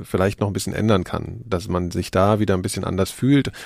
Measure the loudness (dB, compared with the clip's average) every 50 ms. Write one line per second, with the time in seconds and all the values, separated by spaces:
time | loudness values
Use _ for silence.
0 | -6 -2 0 2 2 2 2 0 -2 -2 -2 -2 -4 -4 -2 0 2 4 4 2
1 | 2 0 -6 -6 -6 -8 -10 -12 -8 -4 -4 -4 -2 -2 -2 -2 -2 -2 -2 -4
2 | -4 0 2 2 4 4 4 2 2 2 0 0 -2 -4 -4 -4 -4 -2 0 0
3 | -2 -2 -2 0 2 4 4 4 4 0 -4 -12 -16